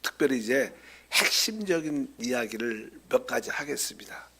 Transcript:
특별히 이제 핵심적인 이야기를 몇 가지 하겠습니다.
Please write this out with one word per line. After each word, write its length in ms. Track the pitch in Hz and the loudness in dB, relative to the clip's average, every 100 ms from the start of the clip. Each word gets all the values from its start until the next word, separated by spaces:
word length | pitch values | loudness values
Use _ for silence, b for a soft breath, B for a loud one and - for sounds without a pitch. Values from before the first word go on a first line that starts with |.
특별히 380 | - - 147 131 | -6 2 2 2
이제 340 | 110 135 113 B B B B | 2 2 2 B B B B
핵심적인 1000 | - 202 - - 220 202 165 156 147 131 - | 2 4 4 2 -2 0 2 2 -2 -2 -4
이야기를 720 | 117 123 110 107 117 110 113 - - | -2 0 -2 -2 -2 -4 -8 -16 0
몇 180 | 123 - | 0 2
가지 220 | 120 - | -2 -2
하겠습니다. 800 | - 143 139 - - - - - | -6 -4 -4 -4 -6 -14 -16 -16